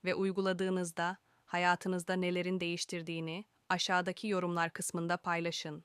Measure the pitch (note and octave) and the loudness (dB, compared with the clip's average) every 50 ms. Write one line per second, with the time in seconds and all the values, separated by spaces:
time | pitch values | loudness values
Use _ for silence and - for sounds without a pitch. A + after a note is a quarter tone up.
0 | - F3+ F3+ - F#3+ G3 F#3 G3 F#3+ F#3+ F#3 F3+ F#3+ F#3 F#3+ F#3 F3+ E3+ - - | 2 0 2 2 2 0 0 2 2 0 2 2 0 0 0 0 -2 -2 -2 -2
1 | E3+ F3 F#3+ - _ _ _ _ _ _ - F3 F3+ F3 F3 F3 - F#3 F#3 F3+ | -2 -2 -2 -6 _ _ _ _ _ _ 0 2 4 4 4 4 2 -2 -2 -2
2 | E3+ - F#3 F#3 F3+ F3+ F3+ F3+ F3 F3+ F#3 F#3 F3 E3+ E3+ F3 - - - F3 | 0 0 0 2 2 2 2 0 0 0 0 0 0 -2 -2 -4 -4 -6 -6 -6
3 | E3 E3 E3+ E3 E3 D#3+ D#3+ F#3 G#3+ _ _ _ _ _ F#3+ F3+ - - F#3+ F3+ | -6 -4 -6 -4 -4 -6 -6 -8 -10 _ _ _ _ _ 0 0 2 2 2 2
4 | F3+ F#3 F3+ - - G#3+ G3+ F#3 F3+ F3 F3 E3+ E3 E3 - - - - - F3 | 2 2 -4 -4 -2 0 0 2 2 2 2 2 0 0 -2 -4 -6 -4 -2 -2
5 | E3+ E3+ F3 F3 - F3+ E3+ E3+ E3+ E3+ E3 - - D#3+ D3+ D#3+ E3 | 0 0 0 -2 0 -2 0 0 0 -2 -4 -4 -6 -6 -8 -10 -14